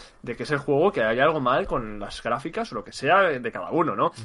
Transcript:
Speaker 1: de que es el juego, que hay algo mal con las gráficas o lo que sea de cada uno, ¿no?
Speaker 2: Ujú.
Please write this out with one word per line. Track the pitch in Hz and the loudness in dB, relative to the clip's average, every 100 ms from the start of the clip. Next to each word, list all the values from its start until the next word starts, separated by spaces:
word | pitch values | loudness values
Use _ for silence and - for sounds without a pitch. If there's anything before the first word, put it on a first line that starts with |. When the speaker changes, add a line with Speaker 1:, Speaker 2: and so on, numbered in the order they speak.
| - _ | -14 _
Speaker 1:
de | - 117 | -10 -8
que | |
es | 120 | -2
el | 147 | -2
juego, | 139 139 190 | 2 4 4
que | 143 | 4
hay | 110 120 | 2 4
algo | 147 156 | 4 2
mal | 123 143 202 | 2 2 0
con | 143 110 104 | -4 -4 -8
las | 98 - | -10 -8
gráficas | 117 123 165 190 226 | -4 -4 -4 -6 -6
o | 117 | -8
lo | |
que | 98 | -10
sea | - 139 185 | -4 2 4
de | 185 131 117 | 4 0 -4
cada | 104 87 | -6 -2
uno, | 143 156 104 | 0 0 0
¿no? | 160 | -2
Speaker 2:
Ujú. | - | -2